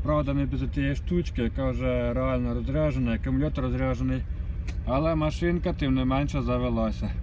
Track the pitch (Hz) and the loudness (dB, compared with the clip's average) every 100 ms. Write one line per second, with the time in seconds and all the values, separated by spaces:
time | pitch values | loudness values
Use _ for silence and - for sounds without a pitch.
0 | 147 151 143 139 139 131 131 - 139 139 | 2 0 2 0 0 0 -2 0 0 -2
1 | - 175 165 - 117 123 131 123 127 123 | 0 0 0 -2 -2 0 -2 0 0 2
2 | 120 123 131 127 123 120 117 139 151 131 | 0 0 0 0 0 -2 0 2 2 2
3 | 123 113 135 131 147 143 127 123 131 127 | 0 0 0 0 0 0 -2 0 0 0
4 | 131 127 - - - - - - - 131 | 0 -2 -2 -4 -4 -4 -4 -4 0 0
5 | 160 156 151 147 175 175 180 160 143 131 | 2 2 0 0 0 2 0 0 0 2
6 | 131 131 143 143 120 123 123 117 110 104 | 2 2 2 0 0 0 0 0 0 0
7 | 110 - | -2 -4